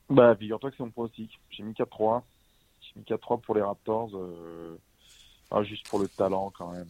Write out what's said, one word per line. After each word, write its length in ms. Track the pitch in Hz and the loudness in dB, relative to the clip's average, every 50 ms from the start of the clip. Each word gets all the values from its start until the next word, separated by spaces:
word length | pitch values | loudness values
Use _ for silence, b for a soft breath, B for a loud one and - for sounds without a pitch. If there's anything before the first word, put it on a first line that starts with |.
| _ - | _ 4
Bah, 240 | 143 135 123 120 113 | 8 10 10 10 8
figure-toi 340 | 98 107 104 110 107 - 139 | 6 2 -4 -6 -6 -6 -8
que 80 | - - | -10 -8
c'est 60 | 131 | -10
mon 80 | 113 | -10
pronostic. 480 | 110 - 117 113 - - 113 110 - - _ _ | -8 -8 -8 -8 -8 -10 -14 -14 -16 -20 _ _
J'ai 140 | - - 101 | -16 -14 -12
mis 100 | 107 110 | -10 -6
quatre 160 | - 123 - | -4 -4 -4
trois. 340 | - - 107 107 113 123 123 _ _ _ _ _ _ _ _ _ _ _ | -2 0 0 2 2 0 -2 _ _ _ _ _ _ _ _ _ _ _
J'ai 180 | - - - - | -20 -20 -20 -16
mis 60 | 104 | -8
quatre 160 | - 113 110 | -6 -6 -6
trois 160 | - - 120 117 | -4 -2 -4 -2
pour 160 | 113 - 110 | -2 -2 0
les 60 | 107 | 0
Raptors, 500 | 101 101 101 - _ 117 110 110 117 110 101 | 0 -2 -4 -6 _ -4 -2 -2 -4 -6 -8
euh, 640 | 95 92 90 85 85 85 82 85 85 85 82 82 82 _ _ b b b b b b b b b b _ _ | -10 -10 -10 -12 -14 -16 -16 -16 -14 -14 -16 -16 -18 _ _ b b b b b b b b b b _ _
ah, 140 | - 104 107 | 0 0 0
juste 240 | 101 107 - - - | 0 -4 -12 -8 -4
pour 120 | - 101 | -2 -2
le 80 | 98 95 | -2 -2
talent 420 | - - 101 95 95 95 98 98 - - | 0 0 0 0 0 0 -2 -4 -8 -12
quand 140 | 87 87 87 | -12 -12 -12
même, 140 | 90 90 85 | -12 -14 -14